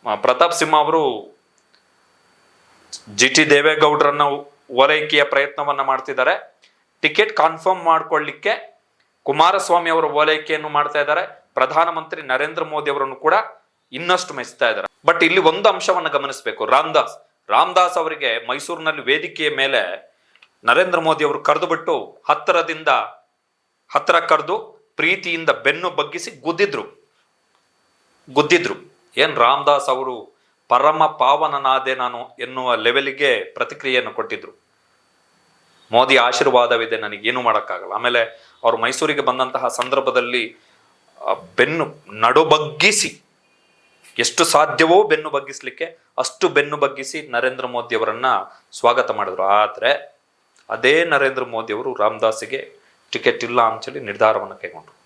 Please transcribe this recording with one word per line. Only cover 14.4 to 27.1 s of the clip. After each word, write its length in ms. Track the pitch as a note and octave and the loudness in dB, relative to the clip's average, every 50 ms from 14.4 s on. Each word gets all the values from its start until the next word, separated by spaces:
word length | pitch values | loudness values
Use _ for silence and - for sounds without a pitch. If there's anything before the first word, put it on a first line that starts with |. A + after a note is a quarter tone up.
| A#2+ - - _ C3 A#2 | -12 -12 -4 _ 0 0
ಇದ್ದಾರೆ. 180 | A2 G2 F#2+ - _ _ _ | 0 0 -6 -10 _ _ _
But 200 | D#3 E3+ E3+ E3+ | 2 2 4 4
ಇಲ್ಲಿ 140 | E3 E3+ F#3+ | 4 4 4
ಒಂದು 300 | E3+ D#3+ D#3+ F#3+ G#3 A3 | 4 4 2 4 2 0
ಅಂಶವನ್ನ 380 | F#3+ F3+ - - F#3 F3+ E3 D#3+ | 0 2 0 0 0 0 0 -2
ಗಮನಿಸಬೇಕು. 580 | D3 C#3+ C3+ C#3 C3 - - A#2+ G#2 - A2 | -2 -2 -2 -2 -10 -8 -8 -8 -6 -6 -2
ರಾಮದಾಸ್, 640 | G#2+ A#2+ C#3 D#3 D#3+ D#3 D3+ - - - - _ _ _ _ _ - | 2 2 2 2 2 0 0 0 0 -6 -18 _ _ _ _ _ 0
ರಾಮದಾಸ್ 480 | G#2 B2 D#3+ F3+ F3+ F#3 F3+ F3 F3 F#3 | 2 2 2 4 2 2 2 2 0 -2
ಅವರಿಗೆ 500 | D#3+ D#3+ D#3+ D3 C#3+ B2 A2+ A2+ A#2 A#2 | -4 -4 -6 -4 -4 -4 -4 -4 -4 -6
ಮೈಸೂರಿನಲ್ಲಿ 540 | B2+ C#3+ C#3+ - F3 D#3+ D#3+ D#3+ D3+ D3 | -8 -8 -6 -10 -10 -6 -6 -6 -6 -4
ವೇದಿಕೆಯ 480 | B2 A#2 C#3 D#3 - E3+ D3+ - D#3 D3 | -2 -2 -2 -2 -2 -8 -8 -4 -4 -4
ಮೇಲೆ 580 | C#3+ C3+ C3+ C#3 C3+ A#2 G2 F2 F#2 - - _ _ _ _ _ _ _ _ _ _ _ - | -2 0 -2 0 0 0 0 -2 -6 -12 -14 _ _ _ _ _ _ _ _ _ _ _ 0
ನರೇಂದ್ರ 360 | A2+ A#2+ D3+ F#3 F3+ F3 E3+ | 2 4 4 4 2 0 0
ಮೋದಿ 240 | D#3+ D#3+ D#3+ D#3 D#3 | 2 0 0 2 0
ಅವರು 200 | C#3+ C#3+ - - | -2 -2 -2 0
ಕರೆದು 240 | - D3+ D3 F3 E3 | 0 0 0 0 -2
ಬಿಟ್ಟು 560 | E3 - - - E3 B2+ G#2 - - _ _ - | -2 -4 -2 -4 -4 -4 -4 -10 -18 _ _ -2
ಹತ್ತಿರದಿಂದ, 580 | D3+ - - - F3+ E3+ E3 E3+ D#3+ D#3 D#3+ D3+ C3+ A#2+ G#2 - - _ _ _ _ _ _ _ _ _ _ _ _ _ _ _ | -2 0 2 0 2 2 2 -2 -6 -4 0 0 0 0 0 -4 -12 _ _ _ _ _ _ _ _ _ _ _ _ _ _ _
ಹತ್ತಿರ 280 | - D#3 - - E3+ E3+ | -4 -4 2 2 2 2
ಕರೆದು 380 | E3 D#3+ D#3+ D3+ D3 D3+ F#3 G#3+ - - - _ _ _ _ | 4 2 0 0 2 -2 -6 -6 -6 -12 -20 _ _ _ _
ಪ್ರೀತಿಯಿಂದ 540 | - D3 E3 F#3 F#3+ - F3+ E3+ E3 E3 D3+ | -4 -2 -2 -2 -2 -4 -8 -8 -4 0 -2
ಬೆನ್ನು 400 | - - - C3+ D3 D#3+ F3+ F3+ | -2 0 0 -2 -2 0 -4 -6
ಬಗ್ಗಿಸಿ 420 | - - - - - F3 - - | -4 -4 -6 -4 -6 -10 -12 -12
ಗುದ್ದಿದ್ರು, 520 | - C#3 B2 D#3+ E3 - G#3 G3+ - A#2+ G2+ - - _ _ _ | -14 -8 -6 -6 -2 0 -2 -2 -2 -8 -10 -10 -16 _ _ _